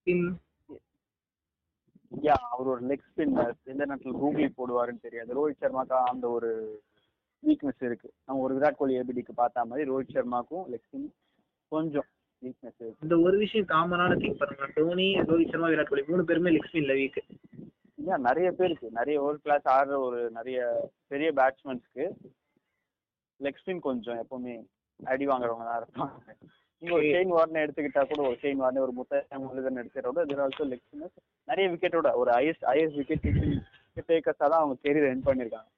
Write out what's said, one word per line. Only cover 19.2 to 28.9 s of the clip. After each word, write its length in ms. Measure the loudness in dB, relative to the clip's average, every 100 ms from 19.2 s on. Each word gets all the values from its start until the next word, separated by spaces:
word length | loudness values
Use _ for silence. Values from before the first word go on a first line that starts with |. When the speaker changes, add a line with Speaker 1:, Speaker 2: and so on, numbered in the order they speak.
Speaker 2:
வேர்ல்ட் 220 | 0 -2
கிளாஸ் 260 | 0 0 4
ஆடுற 300 | 4 4 0
ஒரு 320 | -2 -2 -4
நிறைய 600 | -6 -6 -4 -2 -2 -6 _ _
பெரிய 260 | -2 -2
பேட்ஸ்மேன்ஸ்க்கு 760 | 4 2 2 -10 -10 _ -8 -8 -8 -20 _ _ _ _ _ _ _ _ _ _ _
லெக் 240 | -6 -6 -8
ஸ்பின் 140 | -4
கொஞ்சம் 460 | -2 -4 -4 -8 -8
எப்பவுமே 400 | -8 -10 -10 -14 _ _ _
அடி 220 | -4 -2 0
வாங்குறவங்க 380 | 0 0 -4
தான் 180 | -4 -6
இருப்பாங்க. 520 | -6 -8 -8 -10 -20 -20 -20 _ _ _
நீங்க 180 | -2 2
ஒரு 100 | 4
Speaker 1:
ஓகே. 40 |
Speaker 2:
ஷெயின் 160 | 2 4
வார்னை 360 | 4 4 2
எடுத்துக்கிட்டா 440 | -2 -2 -2 0 0
கூட, 200 | 0 -2
ஒரு 100 | 0
ஷெயின் 140 | -2 0
வார்னை, 260 | 0 0
ஒரு 100 | -2